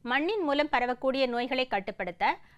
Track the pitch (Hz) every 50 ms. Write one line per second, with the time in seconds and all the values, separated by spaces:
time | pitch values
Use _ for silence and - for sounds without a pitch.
0 | - 240 247 277 311 370 453 427 339 285 277 285 - 196 - 247 247 247 247 247
1 | - 262 254 269 262 247 233 240 240 254 269 262 254 - 220 202 190 220 202 -
2 | 190 180 175 - 202 247 339 - - - -